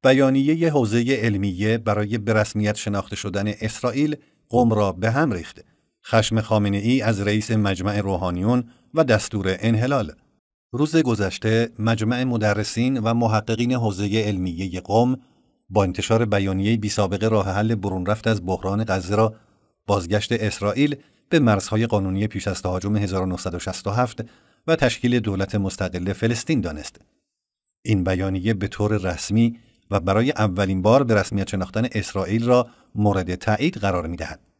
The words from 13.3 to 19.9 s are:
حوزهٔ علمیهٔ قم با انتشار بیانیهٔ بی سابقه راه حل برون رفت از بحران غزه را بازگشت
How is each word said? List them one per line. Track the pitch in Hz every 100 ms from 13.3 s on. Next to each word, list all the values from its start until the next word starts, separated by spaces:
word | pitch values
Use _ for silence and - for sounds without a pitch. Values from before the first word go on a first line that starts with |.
| 110 107 113 120
حوزهٔ | 127 113 92 101 110 107
علمیهٔ | 98 90 85 95 87
قم | - 104 123 127 _ _ _ _ _
با | 98
انتشار | 95 90 - 113 113
بیانیهٔ | 101 98 95 101 113
بی | 104
سابقه | - 98 95 110
راه | 110 95
حل | 95 107 110
برون | 98 92 90
رفت | 107 113
از | 107 87
بحران | 92 95 104
غزه | 110 95 87 104
را | 110 110 _ _ _ _
بازگشت | -